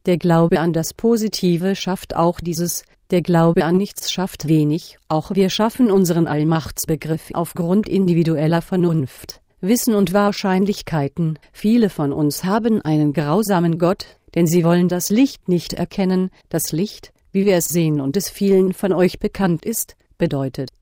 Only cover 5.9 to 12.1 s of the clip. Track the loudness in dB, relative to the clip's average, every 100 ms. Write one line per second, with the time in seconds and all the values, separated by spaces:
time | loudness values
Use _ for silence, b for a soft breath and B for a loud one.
5.9 | 4 4 2 0 0 0 0 -4 -8 -6
6.9 | -4 -4 -6 -6 -6 -6 -4 -2 0 0
7.9 | 0 2 2 2 0 0 0 0 0 0
8.9 | 0 -4 -8 -20 -20 _ _ -2 0 2
9.9 | 0 2 2 0 0 0 0 0 -2 -4
10.9 | -4 -2 -2 -4 -4 b -4 2 2 2
11.9 | 0 -4